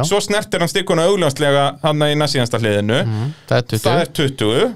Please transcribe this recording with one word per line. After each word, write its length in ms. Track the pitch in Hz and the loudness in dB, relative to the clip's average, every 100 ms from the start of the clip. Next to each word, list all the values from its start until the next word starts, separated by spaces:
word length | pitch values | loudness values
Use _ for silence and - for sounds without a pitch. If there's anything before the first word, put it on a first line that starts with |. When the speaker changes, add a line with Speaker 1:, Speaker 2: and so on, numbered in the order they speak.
Speaker 1:
já. 20 | |
Speaker 2:
Svo 160 | 156 202 | 0 0
snertir 380 | 202 208 - 185 | 0 -4 -2 -2
hann 100 | 170 | -2
stikkuna 360 | 196 185 165 170 | -2 0 2 2
augljóslega 720 | 202 156 135 147 139 139 - | 2 0 0 0 2 0 0
þarna 280 | 160 151 147 | -2 0 0
í 60 | 147 | 0
næst 160 | 147 | 0
síðasta 240 | 139 120 113 | 0 0 0
hliðinu. 380 | 113 104 104 127 117 | 0 0 2 0 0
Speaker 1:
Mhm, 280 | 107 127 160 - | -2 -4 -8 -2
það 100 | 123 | -2
er 60 | |
tuttugu. 220 | 117 110 190 | 0 -2 0
Speaker 2:
Það 140 | 170 | 0
er 100 | 165 - | 0 -2
tuttugu. 460 | 139 131 107 127 240 | -2 0 0 2 0